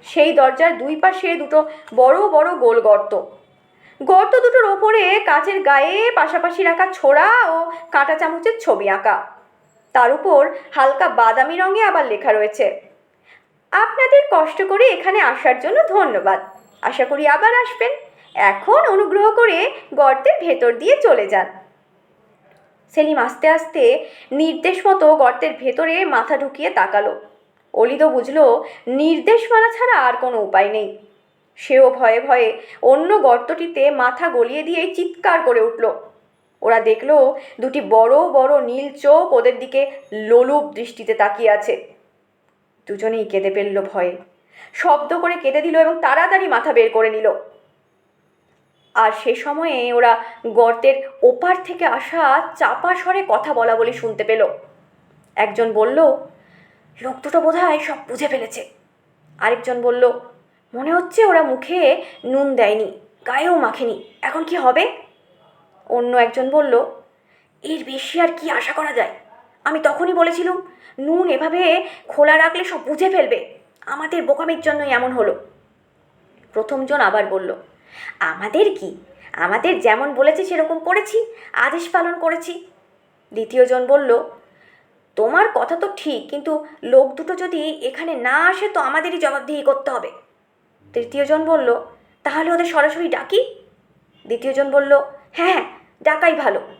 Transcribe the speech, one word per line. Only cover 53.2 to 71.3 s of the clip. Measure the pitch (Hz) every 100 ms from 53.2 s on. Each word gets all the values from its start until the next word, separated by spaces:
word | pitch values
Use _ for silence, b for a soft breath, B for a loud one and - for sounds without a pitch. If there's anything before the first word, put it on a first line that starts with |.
| 381
কথা | - 311
বলা | 262 226 226
বলি | 233
শুনতে | 247 226 214
পেল। | 214 226 202 - - _ _ _ _ _ _ -
একজন | 208 208 226
বলল, | 214 220 285 311 - - b b b b b b _
"লোক | 247 262
দুটো | 294 330
বোধহয় | 320 330 359 302
সব | 311 285 -
বুঝে | 240 294
ফেলেছে।" | 262 226 - - _ _ _ _ _ _ _
আরেকজন | 214 240 247 247
বলল, | 240 247 247 254 - _ _ _ _
"মনে | 233 285
হচ্ছে | 339 359 - 427
ওরা | 339
মুখে | 285 254 - 359 294 339 B B 240
নুন | 269 277 254
দেয়নি, | 208 214 214 - _ _ -
গায়েও | 254 330 339
মাখেনি। | 240 - 240 - - _
এখন | - 320
কি | 320 339
হবে?" | 262 254 381 - - _ _ _ _ _ _ _ -
অন্য | 240 240 247
একজন | 226 247 262
বলল, | 294 285 240 - - _ _ _ _ _ _
"এর | - 311
বেশি | 269 269 - 320
আর | 339 339
কি | 311
আশা | 480 -
করা | 302 302
যায়? | 240 202 - _ _ _ _
আমি | - 311
তখনই | 311 285 359
বলেছিলুম, | 349 339 339 349 370 381 B B B
নুন | 277 339
এভাবে | 359